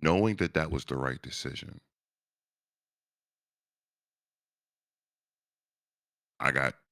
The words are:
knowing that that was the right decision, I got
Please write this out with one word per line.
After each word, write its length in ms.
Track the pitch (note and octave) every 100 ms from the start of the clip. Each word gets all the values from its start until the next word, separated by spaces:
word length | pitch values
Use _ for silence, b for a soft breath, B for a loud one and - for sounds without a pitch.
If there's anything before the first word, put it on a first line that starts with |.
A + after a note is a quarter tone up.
knowing 360 | D#2 F2+ A2 G2+
that 180 | - D#2+
that 160 | D#2
was 120 | C#2+
the 120 | - C2+
right 260 | C2 B1+
decision, 580 | C2 - - - - - - _ _ _ _ _ _ _ _ _ _ _ _ _ _ _ _ _ _ _ _ _ _ _ _ _ _ _ _ _ _ _ _ _ _ _ _ _ _ _ _ _ _ _ _ -
I 120 | C2
got 220 | C2 C2 - _